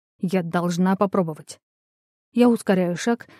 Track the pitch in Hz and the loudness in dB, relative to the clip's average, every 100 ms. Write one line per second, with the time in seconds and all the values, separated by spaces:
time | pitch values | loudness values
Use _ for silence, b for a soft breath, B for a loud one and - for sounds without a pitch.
0 | _ _ 180 190 170 175 175 170 185 190 | _ _ -4 -2 -2 -2 -2 0 0 2
1 | 202 214 165 156 - - _ _ _ _ | 0 0 -2 -6 -16 -20 _ _ _ _
2 | _ _ _ - 240 226 - 190 175 175 | _ _ _ 2 4 4 0 0 0 -2
3 | - 233 - b | -2 -4 -6 b